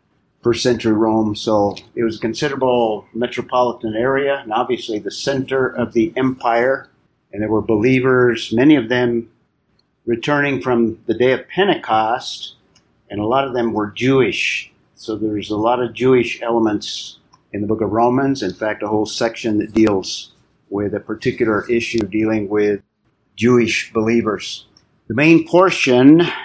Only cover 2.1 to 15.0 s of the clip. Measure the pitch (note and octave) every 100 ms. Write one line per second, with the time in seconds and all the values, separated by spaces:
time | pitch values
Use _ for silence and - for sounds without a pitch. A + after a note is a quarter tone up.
2.1 | G#2+ A2+ A2+ D3+ C3+ C3 B2 A#2 G#2+ -
3.1 | A2+ A#2+ - A#2+ B2+ B2 - A2+ A2 B2+
4.1 | C3+ C#3 C#3 - A2 B2 A#2 - G#2+ -
5.1 | - - C#3 B2+ C3+ B2+ C3 A2+ A#2 A2+
6.1 | B2+ C3 C3 A#2+ A#2 B2 C3+ - _ _
7.1 | _ _ G2+ G#2+ G#2+ G2 A2 A2+ C3 B2+
8.1 | B2+ B2 A#2 - A2+ C#3 D3+ A2 B2 B2
9.1 | A#2 A2+ _ _ _ _ _ _ _ -
10.1 | A#2 D3 D3 C#3+ C3 C3+ B2 A2+ A2+ -
11.1 | A2 B2 B2+ - - G3+ D#3+ - A2 A2
12.1 | B2 - - - - _ - _ _ -
13.1 | G#2 G#2+ B2+ C3+ B2 A#2 G#2+ G#2 G2+ B2
14.1 | C3+ A2+ F2 - - - _ _ _